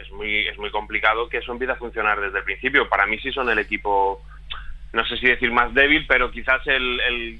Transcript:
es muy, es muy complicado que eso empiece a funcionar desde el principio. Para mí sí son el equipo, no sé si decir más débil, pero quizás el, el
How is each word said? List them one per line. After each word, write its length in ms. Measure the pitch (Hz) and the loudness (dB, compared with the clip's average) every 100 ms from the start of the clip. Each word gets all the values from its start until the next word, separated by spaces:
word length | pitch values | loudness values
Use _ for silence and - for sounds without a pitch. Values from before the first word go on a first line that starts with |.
es 80 | 101 | -16
muy, 360 | 98 107 107 95 | -8 -2 0 -2
es 100 | 98 | -4
muy 140 | 104 | -6
complicado 560 | 104 104 107 110 110 120 | -6 -4 0 2 2 -2
que 80 | 120 | -4
eso 120 | 123 | -6
empiece 220 | 120 127 | -6 -4
a 40 | 120 | -4
funcionar 420 | 120 113 107 104 | -6 -2 0 0
desde 160 | 101 98 | 0 -4
el 40 | 92 | -4
principio. 420 | 95 131 135 117 | -4 2 2 4
Para 160 | 98 101 | 2 2
mí 120 | 107 | 0
sí 140 | 135 | -4
son 160 | 135 123 | -4 0
el 100 | 110 | 0
equipo, 640 | 104 107 104 98 98 98 - - - - - - - | 0 -2 2 4 2 0 -10 -16 -12 -10 -10 -10 -4
no 120 | 113 - | -2 0
sé 120 | 117 | 2
si 100 | 123 | 2
decir 240 | 120 123 | 4 2
más 220 | 120 120 | 2 4
débil, 320 | 123 139 151 - | 4 6 4 4
pero 240 | 127 120 | 2 2
quizás 340 | 120 113 131 147 | -2 0 0 2
el, 340 | 131 127 120 | 0 2 0
el 380 | 120 120 117 | 0 -2 -6